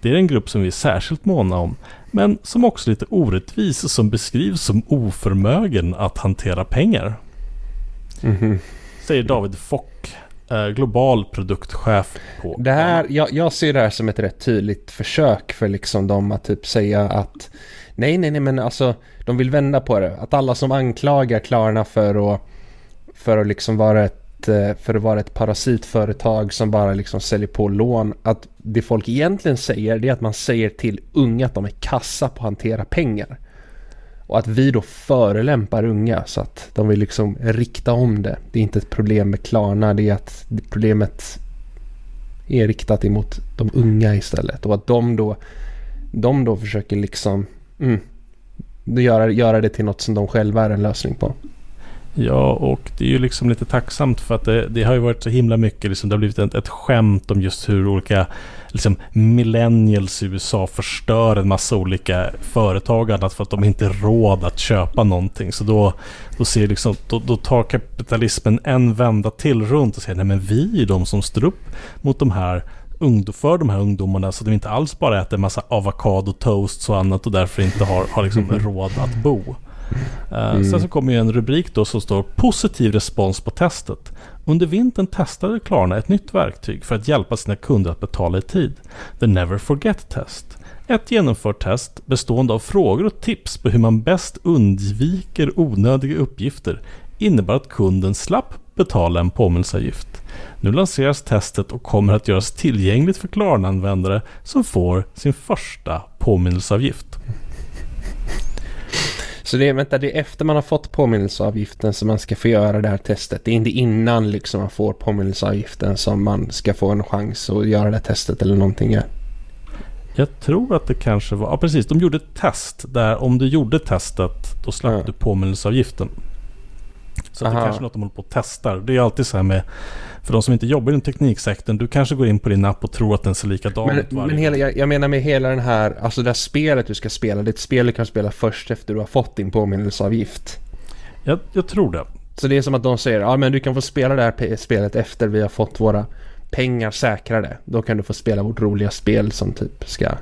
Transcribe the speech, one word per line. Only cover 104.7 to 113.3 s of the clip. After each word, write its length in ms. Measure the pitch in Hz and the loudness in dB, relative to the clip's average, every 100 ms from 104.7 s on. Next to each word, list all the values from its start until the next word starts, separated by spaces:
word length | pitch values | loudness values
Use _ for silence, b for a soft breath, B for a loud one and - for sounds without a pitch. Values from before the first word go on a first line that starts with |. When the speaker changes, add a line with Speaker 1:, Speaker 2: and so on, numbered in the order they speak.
| - 87 90 95 | 0 2 0 -2
Speaker 1:
sin 180 | - 147 | -4 -2
första 720 | 139 - 208 - - - 80 - - | -2 -2 -6 -4 -12 -8 -8 -8 -2
påminnelseavgift." 1000 | - 98 90 87 - 104 135 - - - - - - - - - - - - - - - - - B B B B B B B B | 2 4 4 0 0 0 0 -4 -12 -14 -10 -8 -8 -10 -10 -10 -10 -8 -8 -8 -4 -2 -2 -2 B B B B B B B B
Speaker 2:
Så 140 | - 127 | -4 2
det 120 | 139 | 2
är, 40 | |
vänta, 260 | 135 135 139 | 2 0 0
det 180 | 139 - | 0 -2
är 40 | |
efter 240 | 147 - | -4 -2
man 120 | 156 151 | 0 0
har 60 | |
fått 300 | 143 151 - | 2 -2 -2
påminnelseavgiften 1000 | - 139 110 98 - 107 110 104 - 110 | 0 2 2 0 -2 -2 -2 -6 -2 -2
som 160 | 101 104 | 0 0
man 100 | 107 | 0
ska 180 | - 113 | -2 -2
få 120 | 117 | 2
göra 320 | 113 104 104 | 4 4 2
det 60 | 107 | 0
här 80 | 98 | -2
testet. 480 | - 104 - | -2 -4 -4